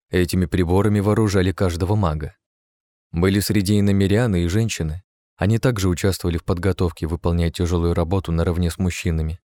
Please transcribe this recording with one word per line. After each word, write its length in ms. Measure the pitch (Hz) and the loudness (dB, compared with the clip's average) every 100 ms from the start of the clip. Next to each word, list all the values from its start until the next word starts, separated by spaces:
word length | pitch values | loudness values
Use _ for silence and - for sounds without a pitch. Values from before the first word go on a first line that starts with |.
| _ | _
Этими 340 | 90 87 90 87 | 0 0 0 0
приборами 540 | 90 82 95 104 104 | 0 2 2 2 2
вооружали 520 | 101 104 107 95 92 | 2 2 2 2 0
каждого 440 | 92 95 85 90 107 | 0 -2 -2 -2 0
мага. 400 | 90 76 73 - _ _ _ _ _ _ _ | 0 -2 -6 -12 _ _ _ _ _ _ _
Были 280 | 82 92 101 | 0 2 2
среди 400 | - 104 95 104 | 0 0 2 2
иномеряны 640 | 101 98 95 104 123 90 | 2 2 2 2 2 0
и 40 | 85 | 0
женщины. 540 | 101 113 - 80 82 - _ _ _ | 0 -2 -4 -6 -6 -12 _ _ _
Они 220 | 101 113 | 0 2
также 320 | 131 110 95 | 0 0 0
участвовали 480 | 87 98 90 90 85 | 0 0 -2 -2 -2
в 60 | |
подготовке, 640 | - 90 95 90 90 - 80 | -2 -2 0 0 -2 -2 -6
выполняя 420 | 82 87 85 85 | -2 0 0 0
тяжёлую 460 | - 87 87 85 85 | 0 -2 0 0 0
работу 360 | 85 98 - | 0 -2 -2
наравне 380 | 82 85 85 87 | -2 0 0 -2
с 80 | - | 0
мужчинами. 640 | 92 - 90 80 78 82 _ | -2 -2 -2 -2 -2 -6 _